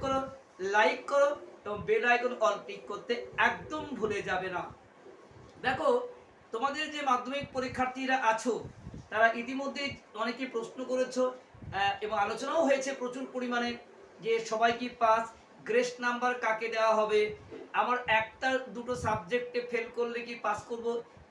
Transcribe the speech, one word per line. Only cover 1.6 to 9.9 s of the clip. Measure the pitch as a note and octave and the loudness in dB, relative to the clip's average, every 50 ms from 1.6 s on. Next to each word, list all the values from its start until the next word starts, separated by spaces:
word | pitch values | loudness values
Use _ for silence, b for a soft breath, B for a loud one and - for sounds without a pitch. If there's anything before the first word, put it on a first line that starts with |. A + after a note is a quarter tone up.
| - | -10
এবং | G#3 G#3 - - | -8 -8 -4 0
বেল | F3+ A3 A3+ A#3 | 2 2 4 4
আইকন | A#3+ A#3+ A#3+ B3 A#3+ B3 | 4 4 4 2 0 0
all | - A3 G#3+ G#3 - - | 2 2 2 2 0 -4
ক্লিক | - F#3+ - - - | -10 -12 -12 -10 -10
করতে | G3+ F#3 - - A#3+ A#3 - - - - | -10 -8 -4 -4 -4 -4 -4 -4 0 2
একদম | G#3+ A#3+ - - - - D#4 D#4 D4 D4 C4 | 4 4 2 0 -8 -8 -8 -8 -8 -8 -6
ভুলে | F#3+ G#3+ G#3 G3+ G3 | -4 -2 -2 -2 -2
যাবে | - G3+ F#3 F3+ F#3+ F#3 | -2 -2 -2 -2 -2 -4
না। | F3+ F3 D#3+ - - - - - - - - - - - - - - - - - - - | -4 -6 -6 -8 -12 -18 -20 -20 -20 -20 -20 -20 -20 -20 -20 -20 -20 -20 -20 -20 -10 -4
দেখো, | - B3+ C4 C#4 D4+ C#4 A#3+ B3 - - - - - - - - - - | -2 0 0 2 4 4 4 4 2 -2 -12 -16 -20 -20 -20 -20 -14 -8
তোমাদের | - A3+ B3+ C#4 C#4+ D4 D4+ D4+ | -4 0 0 0 0 0 -4 -4
যে | D4+ D4 | -4 -2
মাধ্যমিক | C#4 C4+ B3 B3 A#3 B3 C#4 C#4+ C4+ - - | 2 2 2 2 0 -2 -4 -6 -6 -6 -4
পরীক্ষার্থীরা | C4 B3+ B3 - B3 B3+ B3+ - C4 C4 B3+ C4 C4 | -4 -4 -2 -2 -2 -2 -2 -2 -4 -2 0 0 2
আছো, | A3 A3 A3 A3 - B3 G#3+ - - - - - - - - - - - | 4 2 2 2 2 -2 -2 -2 -4 -8 -14 -16 -16 -16 -14 -16 -12 -4
তারা | G3+ G#3+ A3+ A#3 A#3 | 2 4 4 4 4
ইতিমধ্যেই | A#3+ A3+ B3 C4+ C4+ C#4 C4+ A#3 C#4+ C#4+ C4 | 2 -4 -6 -4 -4 -4 -4 -4 -4 -4 -6